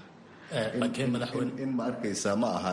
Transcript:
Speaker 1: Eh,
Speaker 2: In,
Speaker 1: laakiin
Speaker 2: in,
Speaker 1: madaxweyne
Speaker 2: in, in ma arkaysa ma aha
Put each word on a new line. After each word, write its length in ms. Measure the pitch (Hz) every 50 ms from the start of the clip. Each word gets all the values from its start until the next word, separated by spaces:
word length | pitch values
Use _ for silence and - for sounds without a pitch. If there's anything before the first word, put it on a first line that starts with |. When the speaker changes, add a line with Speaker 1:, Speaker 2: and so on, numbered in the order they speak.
| - - - - - - - - - -
Speaker 1:
Eh, 180 | 160 123 107 110
Speaker 2:
In, 120 | - 123
Speaker 1:
laakiin 260 | 120 120 - 127 135
Speaker 2:
in, 60 | 127
Speaker 1:
madaxweyne 400 | 120 117 120 - - 127 120 123
Speaker 2:
in, 60 | 127 131
in 80 | 135 135
ma 100 | 127 120 113
arkaysa 440 | 123 120 - 110 104 95 - - 101 101
ma 120 | 110 123 110
aha 240 | 90 85 90 92